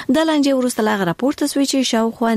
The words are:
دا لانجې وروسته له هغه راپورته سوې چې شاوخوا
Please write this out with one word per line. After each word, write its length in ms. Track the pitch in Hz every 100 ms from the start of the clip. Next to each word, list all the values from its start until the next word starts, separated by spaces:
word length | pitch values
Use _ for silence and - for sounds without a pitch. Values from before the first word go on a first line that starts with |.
| -
دا 180 | 269 320
لانجې 260 | 302 285 269
وروسته 300 | 254 - 214
له 80 | 208
هغه 120 | 180
راپورته 380 | 165 254 302 294
سوې 120 | 285 277
چې 200 | 269 247
شاوخوا 420 | 233 226 226 226